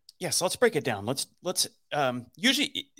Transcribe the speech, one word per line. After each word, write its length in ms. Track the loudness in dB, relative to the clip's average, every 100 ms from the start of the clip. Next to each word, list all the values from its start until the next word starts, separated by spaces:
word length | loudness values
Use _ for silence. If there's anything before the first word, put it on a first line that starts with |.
| -20 -10
Yeah, 120 | -4
so 140 | 0 0
let's 100 | 2
break 200 | 2 2
it 80 |
down. 220 | 0 -2 -2
Let's, 220 | -2 -6 _
let's, 240 | -4 -2 -2 _ -6
um, 340 | 0 0 -2 -8 -2
usually, 520 | 2 2 0 -4 -10